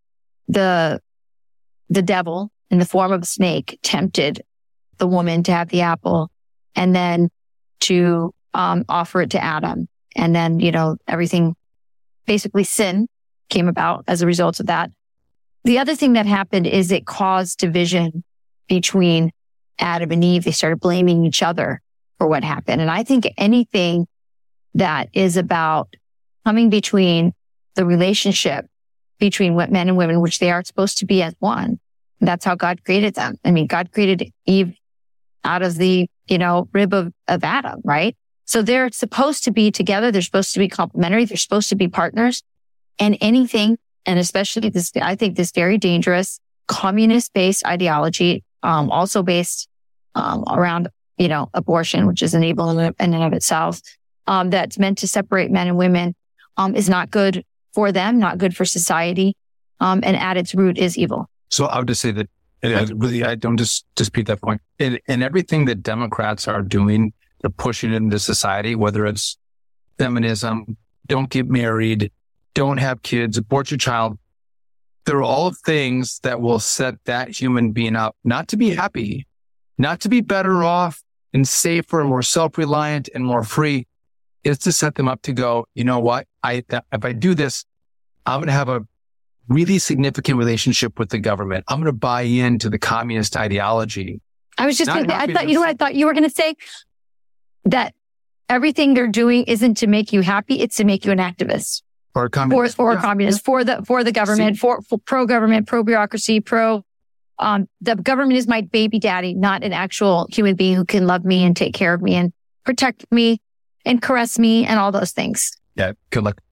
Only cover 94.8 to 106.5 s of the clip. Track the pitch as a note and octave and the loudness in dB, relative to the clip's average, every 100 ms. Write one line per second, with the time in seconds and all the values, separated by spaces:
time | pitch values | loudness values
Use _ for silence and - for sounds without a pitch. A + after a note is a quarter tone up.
94.8 | D#4+ E4 C#4+ - C#4+ F4 D4+ D#4 E4+ C4 | 0 0 0 -2 0 0 2 2 2 0
95.8 | C#4+ C#4 D4+ D4+ D4+ - D#4+ D#4 - - | 0 2 2 4 2 2 -2 -2 -14 -20
96.8 | _ _ _ _ _ _ _ _ F#3+ E3 | _ _ _ _ _ _ _ _ 0 0
97.8 | B2 _ _ _ _ _ - B3 D4+ C#4 | -2 _ _ _ _ _ -2 0 0 2
98.8 | C#4+ B3 A#3+ G3+ A#3 A#3+ B3 A3+ B3 G#3+ | 4 4 2 2 4 4 2 2 2 2
99.8 | A3 G#3 G#3+ G3+ F3+ G3+ - C4 A3+ - | 2 2 2 2 2 0 0 -2 -2 2
100.8 | G#3 G3 G3+ F#3+ F3+ F3+ F3+ - - - | 2 2 0 0 0 -4 -4 -4 -4 -10
101.8 | _ _ _ C3 A#2+ C#3 C3+ C4 A#3+ A#3+ | _ _ _ -2 -2 0 2 2 2 2
102.8 | A#3 A3+ G#3 G3+ G3+ G3+ - B3+ A#3+ B3+ | 2 2 0 0 2 0 0 0 0 -2
103.8 | G#3 B3 A#3+ A3+ G#3 G#3+ G#3+ G#3+ B3 B3 | 0 0 2 0 0 2 2 2 0 0
104.8 | - G#3+ - C4+ B3 A#3+ A3 A3 G#3+ A#3+ | -2 -6 -2 0 2 2 2 2 0 0
105.8 | G#3+ A3+ G#3 A3 - A3 - | 2 2 0 -4 0 0 0